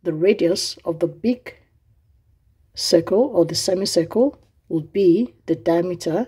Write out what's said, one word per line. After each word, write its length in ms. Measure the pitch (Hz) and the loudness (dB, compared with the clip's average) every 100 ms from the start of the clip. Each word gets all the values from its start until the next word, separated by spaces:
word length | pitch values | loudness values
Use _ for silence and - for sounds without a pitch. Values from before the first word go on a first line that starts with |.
the 100 | 180 | -4
radius 680 | 156 180 208 170 196 - - | 0 2 4 2 0 -4 -8
of 140 | - 160 | -8 -2
the 80 | 165 | -4
big 480 | - 226 247 - - _ _ _ _ _ _ _ _ _ _ _ | -2 -2 -2 -6 -20 _ _ _ _ _ _ _ _ _ _ _
circle 460 | - - 170 165 190 269 196 | -8 2 2 2 0 2 2
or 100 | 160 | 0
the 80 | |
semicircle 840 | 165 - 190 202 - 160 220 269 - _ _ _ | -2 -2 -2 0 -2 0 0 0 -2 _ _ _
will 140 | 170 | -8
be 540 | 156 202 190 170 240 _ - | -4 0 4 4 0 _ -6
the 100 | 160 | -4
diameter 680 | 170 170 180 175 - 165 | 0 0 0 -4 -4 -4